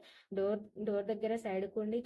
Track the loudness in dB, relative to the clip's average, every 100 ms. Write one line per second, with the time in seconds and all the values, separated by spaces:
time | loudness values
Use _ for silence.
0 | -4 -18 -6 0 2 2 -4 -6 0 0
1 | 0 0 0 0 0 0 0 -2 0 0